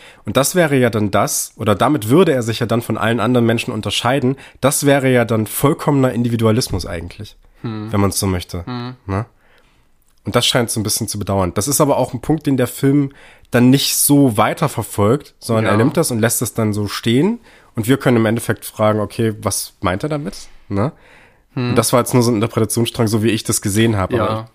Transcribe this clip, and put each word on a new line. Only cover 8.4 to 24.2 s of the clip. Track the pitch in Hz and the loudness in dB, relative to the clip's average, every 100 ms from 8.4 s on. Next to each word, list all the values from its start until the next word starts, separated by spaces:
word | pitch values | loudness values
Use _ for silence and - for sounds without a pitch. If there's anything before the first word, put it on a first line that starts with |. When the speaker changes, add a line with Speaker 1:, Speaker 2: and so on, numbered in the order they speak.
| - 87 90 | -6 -12 -10
Speaker 2:
Hm. | 123 123 123 98 | -10 -12 -12 -6
Speaker 1:
ne? | 98 113 _ _ _ _ _ _ _ _ _ - | -6 -6 _ _ _ _ _ _ _ _ _ -2
Und | 120 | 0
das | - | 2
scheint | 131 113 | 0 0
so | 113 | -2
ein | |
bisschen | 104 - 110 | -4 -4 -6
zu | 104 | -6
bedauern. | 101 98 90 | -2 0 0
Das | 104 101 | -2 -2
ist | 135 | 0
aber | 143 120 | 2 0
auch | 127 | -2
ein | 117 | -4
Punkt, | - 160 147 | -4 -2 0
den | 127 | 0
der | 123 | -2
Film | - 139 143 135 - - - - | 0 2 2 0 -6 -20 -20 -2
dann | 120 123 | 4 6
nicht | 139 - - | 4 2 0
so | - 143 135 104 | 4 4 4 4
weiterverfolgt, | 113 170 147 - - - 104 147 - _ | 0 0 -4 -4 -6 0 2 2 -4 _
sondern | - 113 104 | -2 0 2
Speaker 2:
Ja. | |
Speaker 1:
er | 104 | 2
nimmt | 127 175 | 2 0
das | 151 | -2
und | 117 | 0
lässt | 113 - | 0 0
es | 117 | -4
dann | - 107 | -2 -2
so | 104 104 | -2 -4
stehen. | - 117 123 185 233 - - _ - | -4 0 2 2 -2 -10 -20 _ -6
Und | 107 | 0
wir | 170 | 0
können | 147 120 | 2 2
im | 110 | 2
Endeffekt | 117 - 104 - | 0 -4 -6 -6
fragen, | - 107 107 | -2 0 0
okay, | 98 - 113 107 | -2 -2 -4 -2
was | 104 - - - | -4 -4 -8 -6
meint | 92 95 | -4 -2
er | 151 | -4
damit, | 147 170 - - - - | -6 -8 -12 -18 -20 -6
ne? | 98 131 - - - _ _ _ | -2 -4 -6 -20 -20 _ _ _
Speaker 2:
Hm. | 131 123 | -6 -2
Speaker 1:
Und | - | 0
das | - | 2
war | 127 | 2
jetzt | 113 | 2
nur | 127 | 2
so | 117 | 2
ein | 107 | 2
Interpretationsstrang, | 113 117 107 117 117 - 110 | 0 0 -2 -2 -2 -2 0
so | 110 | 0
wie | 110 | 0
ich | 113 | -2
das | - - | -2 -4
gesehen | 104 104 117 104 | -2 0 2 0
habe, | 90 | -2
Speaker 2:
Ja. | 120 | -2